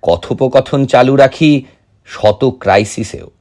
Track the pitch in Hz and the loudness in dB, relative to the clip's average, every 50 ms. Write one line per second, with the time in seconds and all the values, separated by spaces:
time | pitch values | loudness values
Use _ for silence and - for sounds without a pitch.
0 | - - 85 85 - - 127 - 135 131 127 135 131 - - 139 139 123 - 127 | 0 -2 -2 -2 -4 -8 -4 -4 -2 0 0 0 0 0 -2 -2 -2 2 2 2
1 | 127 131 139 135 139 131 - - 160 156 147 139 131 - _ _ _ _ _ _ | 4 4 4 4 2 2 2 0 2 2 2 2 -2 -8 _ _ _ _ _ _
2 | _ _ - - - 107 101 - - 131 127 - - 98 92 104 107 104 - - | _ _ -16 -2 -2 -2 0 0 -2 -2 -2 -2 -2 2 2 2 2 0 -6 -10
3 | 113 - - - - - _ _ | -10 -10 -12 -16 -18 -20 _ _